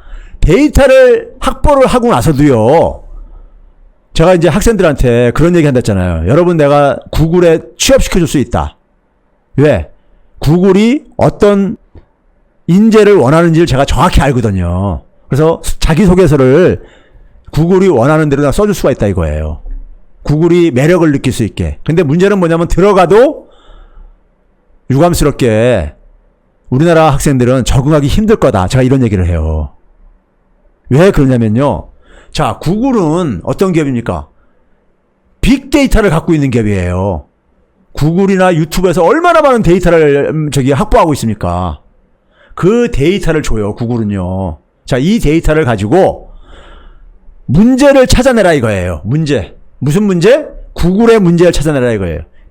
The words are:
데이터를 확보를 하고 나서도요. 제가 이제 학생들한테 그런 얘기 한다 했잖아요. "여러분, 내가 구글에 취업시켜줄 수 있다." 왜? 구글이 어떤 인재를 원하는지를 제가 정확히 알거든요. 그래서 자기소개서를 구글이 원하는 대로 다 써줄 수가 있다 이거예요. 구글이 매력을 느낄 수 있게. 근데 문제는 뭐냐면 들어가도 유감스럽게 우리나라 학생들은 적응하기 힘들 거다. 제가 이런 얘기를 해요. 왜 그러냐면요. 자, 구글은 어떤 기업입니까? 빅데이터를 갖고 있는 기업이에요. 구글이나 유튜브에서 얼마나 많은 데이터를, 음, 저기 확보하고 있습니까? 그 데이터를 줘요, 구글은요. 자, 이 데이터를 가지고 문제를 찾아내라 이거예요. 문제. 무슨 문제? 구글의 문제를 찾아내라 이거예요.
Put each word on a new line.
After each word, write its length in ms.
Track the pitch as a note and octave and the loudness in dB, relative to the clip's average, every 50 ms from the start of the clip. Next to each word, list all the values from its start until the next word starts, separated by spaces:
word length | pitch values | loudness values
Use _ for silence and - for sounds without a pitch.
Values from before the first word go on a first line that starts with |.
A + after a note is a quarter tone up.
| - - - - - - - - | -20 -20 -20 -20 -20 -20 -6 -2
데이터를 920 | - - D#3+ A#3+ D4 D4 G#3+ - C4+ C4+ C4 C4 C4 B3 A#3 A3+ - - - - | 0 2 2 2 2 2 2 2 2 4 6 6 6 4 4 0 -2 -6 -12 -8
확보를 460 | - C#4 - - - D4+ D4 C#4 C4 G3 | -6 -6 -4 -2 0 0 2 2 2 2
하고 220 | F3+ B3 A3+ A#3+ | 0 0 0 0
나서도요. 960 | G3+ B2+ A2+ - D3+ B2+ D3 D3 C3 A2+ G#2+ A#2 D3 E3+ C3 D#2 C2 - - - - - - - - - - - - - _ _ _ _ - - _ _ _ _ - | 0 0 0 0 0 2 2 2 2 2 2 2 2 2 2 0 -4 -8 -14 -20 -20 -20 -20 -20 -20 -20 -20 -20 -20 -20 _ _ _ _ -20 -20 _ _ _ _ -2
제가 220 | - D#3+ F3 F#3 | 0 2 2 2
이제 120 | F3+ D#3+ F3 | 2 2 0
학생들한테 840 | C#3 G#3 - A#3 A3+ F#3+ F#3 E3 C#3 - - B2+ A#2 A#2 B2 A#2+ | 0 0 0 0 0 0 0 0 0 0 0 0 2 2 0 0
그런 240 | A2+ - D3 F3 F3+ | 0 0 0 2 2
얘기 100 | E3+ D3+ | 2 2
한다 140 | D3 C3 B2 | 2 0 0
했잖아요. 480 | A2+ - G#2 F#2+ F2+ F2+ F2 D#2+ D#2+ F2+ | 0 -2 -2 -2 -2 -2 -4 -4 -2 0
"여러분, 260 | A#2+ D#3+ F3 F3 F3 | 2 2 2 2 2
내가 420 | D#3+ D3 C#3+ C#3+ C#3+ C#3+ C#3 B2+ - - - | 2 2 2 2 2 2 0 -2 -4 -8 -8
구글에 480 | - - D3+ D#3+ E3 F3+ F3 E3+ D#3+ E3 - - - - | -4 -2 -2 0 2 2 2 2 2 0 -2 -8 -12 -6
취업시켜줄 500 | - - C4+ B3+ - - - F#3+ E3 C#3 | -2 2 2 2 2 0 -2 -2 -2 -2
수 100 | - D3+ | -2 -2
있다." 400 | A#2+ - - F2+ D2 C#2+ - _ _ _ _ _ _ _ _ _ _ _ _ _ _ _ - - | -4 -4 -4 -6 -6 -6 -10 _ _ _ _ _ _ _ _ _ _ _ _ _ _ _ -2 0
왜? 320 | C#3 D3+ C3 F#2 D2+ - - _ _ _ _ _ _ _ _ - | 2 2 2 0 -4 -8 -16 _ _ _ _ _ _ _ _ -6
구글이 640 | - C3+ D#3 F3+ F3+ G3 F#3 G3 G#3+ A#3 B3+ D4+ - - _ - | -2 0 0 2 2 2 2 2 2 0 0 -2 -6 -8 _ -2
어떤 600 | G#2+ D3 - - G#3+ G#3 G3+ G2+ G3 F#3 - - _ _ _ - - _ _ _ _ _ _ _ _ _ _ _ _ - | -2 -2 0 0 0 2 2 0 -2 -4 -6 -10 _ _ _ -20 -20 _ _ _ _ _ _ _ _ _ _ _ _ 0
인재를 480 | E3 F#3+ G#3+ A3+ G#3 A3 G#3 G3+ G#3 F3+ | 2 2 4 4 4 4 4 4 4 4
원하는지를 480 | B2+ B2 D3+ D#3+ F3 E3+ D#3+ D#3 F3 | 2 2 2 2 2 2 2 2 0
제가 200 | - - B2+ C#3 | 0 0 0 0
정확히 360 | - - - D#3 F3+ - - | 0 0 0 0 2 2 2
알거든요. 840 | F3+ D#3+ C3+ B2+ A2 A2+ G2 F#2+ F2+ E2+ F2 F2+ G2 G2+ F2 D2+ - _ _ _ _ - | 2 2 0 0 -2 -2 -2 -2 -4 -4 -4 -4 -4 -4 -6 -6 -10 _ _ _ _ -6
그래서 340 | - B2+ D#3 D#3+ E3 - - - - - | -2 0 0 0 0 -2 -4 -6 -4 -2
자기소개서를 1040 | - - D#3+ C#3+ - F3+ F#3 F3+ F#3+ D3+ D3 C#3+ C3 B2+ C3 D#3+ F3+ D3 G2 - - - _ _ _ _ _ - - _ _ _ _ - | -2 -2 0 2 2 2 2 2 2 2 2 2 2 4 4 4 4 2 0 -2 -8 -14 _ _ _ _ _ -20 -20 _ _ _ _ -8
구글이 360 | - - D#3+ E3+ G3 F#3 G3 F#3+ | -4 -2 0 2 2 2 2 2
원하는 400 | E3+ A#2 A2+ C#3 D#3 D#3 D#3+ D3+ | 2 2 2 2 2 0 0 0
대로 120 | C#3 C#3 D3 | 0 0 0
다 80 | C#3+ | 0
써줄 220 | B2+ - G#3 G#3 G3 | 0 0 0 -2 -2
수가 180 | - - E3+ | -2 -2 -2
있다 160 | B2+ - - G#2 | -2 0 -2 -2
이거예요. 540 | G2 F#2 E2+ D#2 D2+ D2+ D#2 D2+ C#2+ - - - - - - - - - - - - - - | -2 -2 -4 -4 -4 -6 -6 -8 -10 -10 -12 -14 -14 -14 -14 -18 -20 -20 -20 -20 -20 -12 -6
구글이 480 | - D3 D3+ E3 E3+ E3+ F3 E3+ E3 | -4 -2 0 0 2 2 2 2 0
매력을 380 | C3 A#2+ C#3 D#3+ F3+ F3+ E3+ D#3+ | 0 0 0 2 2 2 2 0
느낄 220 | C#3+ C3 - C3 G#2 | 0 -2 -2 -4 -4
수 100 | - A#2 | -4 -4
있게. 360 | F#2+ - - F#2 D#2+ D2 - - | -6 -6 -6 -8 -8 -8 -8 -6
근데 180 | - D3 F3 F3+ | -4 -2 -2 0
문제는 360 | C3+ C#3+ F3 F3+ G3+ G#3 G3 | 0 0 0 0 0 0 0
뭐냐면 280 | F3+ E3 E3 E3 E3+ D#3+ | 0 0 0 -2 -2 -2
들어가도 840 | - D#3+ F3+ G#3 G3+ F#3+ F3+ D#3+ F#3+ G#3+ B3+ D#4 D4 - - - _ _ _ - - - - - - - - - _ _ _ _ _ _ _ _ _ _ _ _ _ _ _ - | 0 2 2 2 2 2 2 4 4 4 4 2 0 -4 -12 -20 _ _ _ -20 -20 -20 -20 -20 -20 -20 -20 -20 _ _ _ _ _ _ _ _ _ _ _ _ _ _ _ -4
유감스럽게 1080 | B2+ C#3 E3 F3 E3 - - D3 - - C3+ A#2+ A2 G#2+ A2+ B2 B2 F#2+ D#2+ D2 - _ _ _ _ _ _ _ _ _ _ _ _ _ _ - | 0 2 2 2 2 0 -2 -2 -2 -2 -2 0 0 0 0 0 0 -2 -2 -6 -10 _ _ _ _ _ _ _ _ _ _ _ _ _ _ -4
우리나라 420 | - B2+ D#3 F3 E3+ D#3+ D#3+ D#3 | -2 0 2 2 2 2 2 2
학생들은 540 | C3+ C3+ - D#3 C#3+ B2+ B2 A#2 B2+ C3+ A#2 | 2 0 0 0 0 0 0 0 0 0 -2
적응하기 420 | - - C3+ B2+ C#3+ D#3 D3+ C#3 C#3+ | -2 -2 -2 0 0 0 0 0 0
힘들 280 | - - A3 G#3 A3+ - | 0 0 0 0 0 0
거다. 300 | - C#3+ A#2+ G#2 F#2 F2+ | 0 0 0 0 -2 -2
제가 140 | - B2+ C3 | 0 0 0
이런 200 | B2+ C#3 C3+ B2+ | 2 0 0 0
얘기를 240 | A2+ G2+ F#2 F2+ F2 | 0 0 -2 -2 -2
해요. 460 | F2 E2 D#2 D#2+ D#2 D#2 D2+ C#2+ - _ _ _ _ _ _ - _ _ _ _ _ _ _ _ _ _ _ _ _ _ _ - | -2 -4 -4 -4 -4 -6 -6 -8 -12 _ _ _ _ _ _ -20 _ _ _ _ _ _ _ _ _ _ _ _ _ _ _ -2
왜 220 | A#2+ C#3 F3 G3+ | 0 2 2 2
그러냐면요. 800 | - - C#3 C3 B2+ A#2+ A#2 A2 G#2 A#2+ C#3+ C#3+ G#2+ D2 - - - - _ _ - - - _ | 2 2 2 2 2 0 0 0 -2 -2 -2 -2 -4 -6 -10 -14 -20 -20 _ _ -20 -20 -20 _
자, 260 | - - D3+ A#2+ G2+ - | -8 -6 -4 -4 -4 -6
구글은 840 | - D3+ F#3 G#3+ A#3+ C#4 B3+ A3+ F#3 D3+ D3+ F3+ F#3 D3+ G#2+ E2+ - | -6 -6 -4 -2 -2 -2 0 0 0 0 -2 -2 -4 -4 -6 -8 -6
어떤 300 | G2+ C3+ - G3 F#3+ F3 | -6 -4 -2 -2 -2 0
기업입니까? 560 | D#3+ D#3 C#3 C3 A#2 A2+ - F#2 D#2 C#2+ - _ _ _ _ _ _ _ _ _ _ _ _ _ _ _ _ _ _ _ _ _ _ | -2 -2 -2 -4 -6 -6 -6 -8 -8 -10 -14 _ _ _ _ _ _ _ _ _ _ _ _ _ _ _ _ _ _ _ _ _ _
빅데이터를 680 | - E3+ C4 C#4 - - - D4+ C#4 - - G#3 A3 G3 | -2 0 0 -2 -2 -2 -2 0 0 2 2 2 2 2
갖고 240 | D#3+ D#3+ - - E3+ | 0 -2 -2 -2 -2
있는 160 | D#3 C#3 C3+ | 0 0 0
기업이에요. 760 | A#2+ B2 A2 G#2 G2+ F#2+ F2+ F2+ F2+ F#2 F#2+ G#2 F#2 D#2 - _ _ _ _ _ _ _ _ _ _ _ _ _ | -2 -2 -2 -2 -2 -4 -4 -4 -4 -4 -4 -4 -4 -6 -8 _ _ _ _ _ _ _ _ _ _ _ _ _
구글이나 640 | - - C3+ D#3 E3 F3+ G3 F#3+ G3 F#3 F#3 F#3 F3+ | -8 -4 -2 -2 0 0 0 0 0 0 0 0 0
유튜브에서 480 | D3+ E3 D#3 - - F3+ F#3+ D#3+ F#3 E3 | 0 -2 -4 -4 -2 -2 0 0 0 2
얼마나 380 | E3+ A#3+ D#4+ E4+ F4 E4+ D#4+ | 0 0 0 2 2 2 2
많은 200 | D#4 C#4 B3+ A#3 | 2 2 2 0
데이터를, 680 | - D#3+ F3 F#3+ F3+ F3+ E3+ E3 D#3 D3 C#3+ C#3+ C#3 - B2+ | 0 0 0 0 2 2 2 2 2 2 2 0 0 -2 -4
음, 160 | D#3 D#3 D3 | -4 -6 -4
저기 200 | C3 C#3+ B2+ B2+ | -4 -2 -2 0
확보하고 420 | C#3 B2+ G#3+ G#3 - G3 E3+ E3 D3 | 0 -2 -2 0 2 2 2 2 0
있습니까? 680 | A2+ - A2+ G#2+ - - F2+ E2+ F2 F#2 F2 D2+ - _ _ _ _ _ _ _ _ _ _ _ _ _ - - | -2 -4 -6 -6 -4 -6 -6 -4 -4 -6 -6 -8 -10 _ _ _ _ _ _ _ _ _ _ _ _ _ -20 -10
그 340 | - - F3+ A3+ A#3+ A#3+ A#3 | -4 -2 0 0 0 0 -2
데이터를 520 | A#3 - C#3 D#3+ G3 - - - D#3 D#3 C3 | -2 -2 0 0 -2 -2 -2 -2 -2 -2 -2
줘요, 320 | - - A2 G#2 G2+ G#2+ | -2 -2 -2 -4 -6 -6
구글은요. 840 | - B2 A2+ B2 A#2 A2 G#2 G#2 G2 F2+ F2 F#2 F#2+ F#2+ F2+ D#2 - _ _ _ _ _ | -6 -6 -6 -4 -4 -4 -4 -4 -6 -6 -6 -6 -6 -6 -8 -10 -12 _ _ _ _ _
자, 120 | - - B2 | -6 -4 -2
이 220 | C3 F3 A3 A#3+ | -2 -2 -2 0
데이터를 460 | D3+ C#3+ D3+ E3 D#3 - D3+ D#3 D#3+ | 0 0 0 0 0 0 0 0 0
가지고 640 | B2+ A#2 G2 G2+ G#2 C3 F#3 F#3 A#2 - - - - - - - - - - - - - - - - - - - - - _ _ - - - - | -2 -2 -2 -2 0 0 2 2 0 -2 -4 -12 -20 -20 -20 -20 -20 -20 -20 -20 -20 -20 -20 -20 -20 -20 -20 -20 -20 -20 _ _ -20 -20 -16 -8
문제를 640 | - A#2 D#3+ G#3+ B3 C4 B3 C#4+ C#4+ C#4 C#4 B3+ - | -2 2 2 4 4 4 2 4 4 4 4 4 2
찾아내라 460 | - - B3+ C4 B3+ A3+ G3 F3+ E3 | 2 2 2 2 2 2 2 2 0
이거예요. 480 | D3 A#2 A2+ G#2 F#2+ F2+ F2+ F2 D2+ - | 0 0 -2 -2 -4 -4 -6 -8 -8 -6
문제. 500 | G2 B2+ D#3 D#3+ C#3 C#3+ A#2+ - - - - - - - - | -6 -4 -4 -2 -2 -2 -4 -4 -6 -14 -20 -20 -20 -14 -8
무슨 260 | - C#3 D3 G3 G#3+ | -6 -2 -2 0 0
문제? 440 | G3+ F#3+ F3 D#3+ G#3 C4 D#4 D4 - - - - - - | 0 0 0 2 2 2 2 0 -6 -14 -18 -20 -14 -6
구글의 460 | - - F3 F#3 G3 A#3 A3+ A3+ A3 | -4 -2 0 0 2 2 4 4 4
문제를 320 | G3 E3+ E3+ E3 F3 F3 | 2 2 2 2 2 2
찾아내라 400 | D#3+ - - D#3+ D3+ C#3 B2 B2 | 2 0 -2 -2 -2 -2 -2 -2
이거예요. 300 | A2+ G#2 F#2+ E2+ D#2 D#2 D#2+ - _ - - - | -2 -2 -4 -6 -8 -10 -12 -16 _ -20 -20 -12